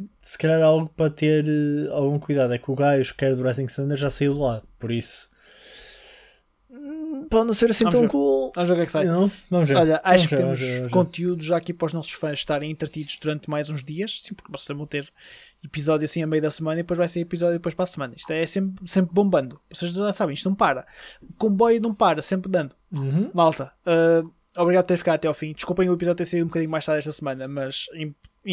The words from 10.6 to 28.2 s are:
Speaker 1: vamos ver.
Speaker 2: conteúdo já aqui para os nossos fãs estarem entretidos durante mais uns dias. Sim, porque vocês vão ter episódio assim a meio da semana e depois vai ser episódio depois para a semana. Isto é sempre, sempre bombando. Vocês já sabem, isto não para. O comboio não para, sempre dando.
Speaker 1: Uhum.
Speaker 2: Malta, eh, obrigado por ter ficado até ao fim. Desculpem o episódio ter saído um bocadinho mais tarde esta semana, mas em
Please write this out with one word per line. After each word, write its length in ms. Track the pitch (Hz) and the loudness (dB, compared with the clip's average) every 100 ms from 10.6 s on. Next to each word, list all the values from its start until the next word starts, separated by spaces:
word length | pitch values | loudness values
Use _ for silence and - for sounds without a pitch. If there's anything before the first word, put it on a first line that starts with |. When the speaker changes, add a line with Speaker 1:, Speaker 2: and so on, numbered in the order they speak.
| 131 127 | -2 -4
Speaker 1:
vamos 120 | 123 | 0
ver. 20 | |
Speaker 2:
conteúdo 500 | 170 170 170 180 180 | 0 0 -2 -4 -4
já 120 | 156 170 | -2 -2
aqui 160 | 170 | -2
para 120 | 170 160 | -4 -4
os 80 | |
nossos 180 | 165 151 | -4 -8
fãs 280 | - 156 147 | -8 -6 -6
estarem 300 | - 147 151 | -4 -4 -4
entretidos 480 | 156 156 156 147 - | -8 -8 -8 -10 -8
durante 280 | 151 151 - | -6 -6 -4
mais 200 | 151 151 | -4 -4
uns 120 | 151 | -6
dias. 400 | 131 151 214 - | -8 -8 -6 -8
Sim, 120 | - 196 | -12 -16
porque 160 | - | -14
vocês 260 | 143 - 143 | -14 -10 -10
vão 80 | 147 | -6
ter 240 | 143 139 _ - - - _ | -8 -8 _ -20 -20 -20 _
episódio 400 | 147 151 147 156 | -14 -6 0 0
assim 180 | 151 170 | 0 -4
a 60 | 156 | 0
meio 140 | 156 | 0
da 100 | 151 | 0
semana 300 | 151 160 160 | -4 -4 -4
e 20 | |
depois 140 | 170 175 | -2 0
vai 100 | 170 | 0
ser 140 | 175 | -2
episódio 320 | 170 175 175 | -4 0 0
depois 200 | 170 170 | 0 -2
para 100 | 156 | -4
a 40 | 180 | -4
semana. 280 | - 131 - | -4 -8 -10
Isto 140 | - | -6
é 120 | 160 165 | -4 -2
sempre, 400 | 196 196 190 180 | -2 -2 -6 -2
sempre 280 | 196 175 | 0 2
bombando. 480 | 175 202 170 131 135 _ | 2 4 2 0 -10 _
Vocês 220 | - 175 | -8 -6
já 180 | 180 208 | -2 -2
sabem, 220 | 196 180 | -2 -2
isto 160 | 139 190 | -2 -2
não 60 | 196 | 2
para. 280 | 185 131 - - - - | 2 0 -6 -20 -20 -20
O 100 | - - | -18 -2
comboio 440 | 220 196 233 226 | 0 4 4 4
não 160 | 226 208 | 2 2
para, 260 | 202 156 | 2 2
sempre 300 | - 190 185 | 0 -4 0
dando. 240 | 185 143 _ - | -2 -2 _ -10
Speaker 1:
Uhum. 400 | 151 135 147 254 | -6 -2 0 0
Speaker 2:
Malta, 380 | 175 165 151 131 _ - | 4 2 2 -8 _ 0
eh, 380 | 165 165 165 165 _ _ - | 4 6 4 2 _ _ 0
obrigado 260 | 175 180 | 4 4
por 60 | 180 | 4
ter 80 | 175 | 2
ficado 180 | - 156 | 2 0
até 120 | 160 | 0
ao 40 | |
fim. 200 | 147 156 | -2 -6
Desculpem 360 | 151 - 175 180 | -8 -4 0 2
o 40 | |
episódio 240 | 175 175 175 | 2 0 0
ter 80 | 170 | 0
saído 200 | 175 165 | 0 0
um 40 | |
bocadinho 200 | 170 160 | -2 -2
mais 160 | 156 156 | -2 0
tarde 140 | 151 | -2
esta 140 | 147 | -2
semana, 340 | 147 147 131 131 | -6 -6 -6 -6
mas 380 | 143 135 135 - | -6 -6 -6 -8
em 200 | 165 151 143 | -8 -10 -10